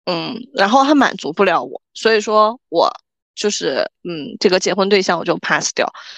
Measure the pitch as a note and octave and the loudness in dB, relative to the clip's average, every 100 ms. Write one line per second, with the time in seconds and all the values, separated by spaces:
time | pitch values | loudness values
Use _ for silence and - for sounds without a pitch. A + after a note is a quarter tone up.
0 | - E3+ D#3+ C3 - - G3 C4 C4+ D4 | -8 -6 -6 -10 -10 -2 2 4 4 4
1 | A3+ F#3+ - E3+ G3 E3 C3 - - - | 2 0 -6 0 2 2 -2 -10 -16 -4
2 | A3 A3 G#3 G#3+ G#3+ A#3+ _ E3 F#2 - | 0 2 2 2 2 0 _ 0 0 0
3 | _ _ _ - G#3 G#3 E3+ C3 - - | _ _ _ -6 -4 -2 -2 -2 -4 -6
4 | F3+ E3+ C3+ - - F3+ D#3+ F#3 G3 G3+ | -12 -10 -10 -2 2 2 0 0 2 2
5 | F#3 F3 - E3 - D3+ D3+ - - - | 2 -2 -2 -4 -2 -2 -2 -2 -4 -6
6 | - | -18